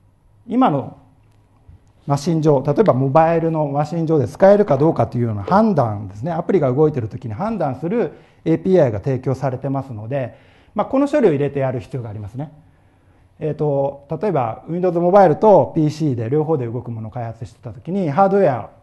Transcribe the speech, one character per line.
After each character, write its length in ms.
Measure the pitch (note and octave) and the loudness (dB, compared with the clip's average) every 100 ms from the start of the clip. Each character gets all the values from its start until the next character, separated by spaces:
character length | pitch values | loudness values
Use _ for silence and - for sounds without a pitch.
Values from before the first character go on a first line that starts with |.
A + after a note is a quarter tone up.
| _ _ _ _ - | _ _ _ _ -4
今 240 | A#3 A#3+ | 0 2
の 280 | C#3 G#2 - _ _ _ _ _ _ _ - _ _ | 0 -4 -14 _ _ _ _ _ _ _ -20 _ _
マ 120 | - C#3+ | -4 -2
シ 180 | F#3 | 0
ン 80 | E3 | 2
上、 220 | D3+ C#3 C#3 | 4 2 2
例 80 | D3 | 2
え 20 | |
ば 120 | F#3 | 2
モ 160 | B2+ C3+ | 2 2
バ 220 | D#3 E3 E3+ | 4 4 2
イ 40 | |
ル 120 | E3 | 0
の 160 | D#3+ D3 | -2 -2
マ 160 | C#3+ | -2
シ 100 | D3+ | -4
ン 120 | E3+ D#3+ | -2 0
上 120 | D#3 | 0
で 80 | A#2 | 0
使 240 | - F#3+ | 4 6
え 80 | G#3 | 6
る 60 | |
か 120 | G3+ C3+ | 4 2
ど 140 | D#3 | 2
う 40 | |
か 120 | D3 A2+ | 2 -2
と 120 | B2 | -2
い 40 | |
う 20 | |
よ 80 | A#2 | -4
う 20 | G2+ | -4
な 80 | |
判 320 | F#2+ F#3+ A3+ D#3 | 0 2 2 2
断 320 | A#2 G#2 G#2 | 0 -4 -10
で 80 | G#2 | -10
す 80 | |
ね、 80 | D#3 | -6
ア 100 | D#3+ | -4
プ 100 | - | 0
リ 80 | F#3+ | 0
が 100 | C#3 | 2
動 180 | B2+ D#3 | 2 2
い 40 | |
て 80 | D3 | 0
る 80 | A2 | -6
時 200 | - A2+ | -8 -10
に 40 | |
判 260 | G#2+ G#3 G#3+ | -6 -6 -4
断 180 | D3 B2+ | -4 -4
す 120 | E3 | -4
る 240 | A#3 E3 - _ _ | -4 -4 -8 _ _
エ 100 | E3 | -2
ー 80 | D#3+ | -2
ピ 100 | F#3 | 2
ー 100 | F3+ | 4
ア 60 | C3+ | 4
イ 40 | |
が 60 | G#2 | 0
提 220 | C3+ B2+ | -4 -4
供 160 | C#3 B2+ | -2 -4
さ 140 | C3+ | -4
れ 60 | B2 | -4
て 120 | C#3 | -6
ま 160 | C3+ | -6
す 80 | C3+ | -8
の 160 | G#2+ A2 | -12 -8
で、 280 | C#3 A#2+ - _ _ _ | -8 -8 -12 _ _ _
ま 80 | G#3 | -6
あ、 40 | G#3 | -2
こ 120 | C4+ | -2
の 80 | C#4 | 0
処 140 | D4 | 2
理 80 | G#3+ | 2
を 20 | |
入 80 | C#3 | 2
れ 100 | C#3 | -2
て 120 | C#3+ | -2
や 100 | C3 | -4
る 80 | B2+ | -4
必 180 | F#2+ C3+ | -8 -10
要 60 | |
が 80 | A#2 | -10
あ 20 | |
り 60 | G#2+ | -12
ま 100 | G2+ | -12
す 60 | |
ね。 180 | B2 D3+ - _ _ _ _ _ _ _ - | -12 -14 -16 _ _ _ _ _ _ _ -10
え 140 | D#3 | -8
ー 20 | |
と、 520 | D3+ D3 C#3 C#3 - - D#3 | -4 -2 0 -2 -6 -10 -6
例 80 | G#3+ | -2
え 40 | |
ば 320 | D3+ A#2 A2 - | -2 -2 -6 -8
Windows 300 | F3 F3+ E3+ | -4 -2 0
モ 140 | F3 | 4
バ 120 | G3+ | 6
イ 40 | F#3 | 6
ル 80 | G#3+ | 6
と 360 | G#3+ F#3 A#2+ E3 | 6 6 4 0
ピ 100 | D3+ | -2
ー 40 | |
シ 160 | D3+ D#3 | 0 -2
ー 60 | A#2 | -2
で 120 | A2+ | -2
両 140 | D3 | -2
方 160 | D3+ D3+ | 0 -2
で 80 | A#2 | -4
動 160 | A#2+ | -8
く 80 | A#2+ | -10
も 100 | A2+ | -12
の 60 | A2 | -12
を 20 | |
開 120 | B2 | -10
発 200 | A2+ A2+ | -12 -12
し 80 | G#2 | -16
て 80 | - | -16
た 100 | A#2+ | -18
時 220 | G2 - | -14 -8
に、 180 | G3 E3+ | -4 -2
ハ 160 | C#3 G3 | 2 2
ー 20 | |
ド 100 | G3 | 4
ウ 20 | |
ェ 100 | F3 | 2
ア 200 | A#2+ G2+ - | 0 -8 -18